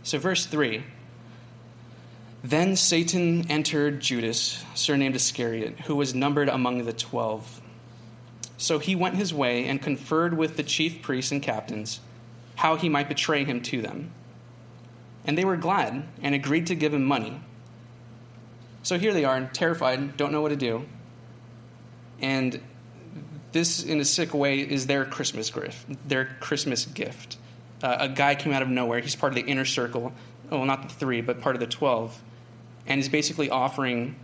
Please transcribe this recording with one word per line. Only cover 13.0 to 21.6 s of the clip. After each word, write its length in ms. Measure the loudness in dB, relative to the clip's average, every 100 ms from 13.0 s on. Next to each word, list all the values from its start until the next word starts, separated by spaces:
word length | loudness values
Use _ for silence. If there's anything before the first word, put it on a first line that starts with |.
| 0
betray 360 | -2 2 2
him 160 | 2 -2
to 220 | -2 -4
them. 300 | -4 -6 -10 -12 -20 -20 -20 -20 -20 -20 -20 -20 -20 -10 0
And 120 | 2
they 80 | 4
were 120 | 2
glad 460 | 2 2 2 -2 -8 -4
and 120 | 0
agreed 340 | 0 4 2 2
to 80 | 2
give 180 | 2
him 120 | 2 2
money." 360 | 2 0 -8 -14 -20 -20 -20 -20 -20 -20 -20 -20 -20 -20 -20 -20 -10
So 140 | -2 0
here 160 | 2
they 100 | 4
are, 220 | 4 4 0
terrified, 640 | 0 0 2 2 2 -2 -2
don't 140 | 0
know 100 | 2
what 80 | 0
to 60 | 2
do. 300 | 0 0 -4 -14 -18 -20 -20 -20 -20 -20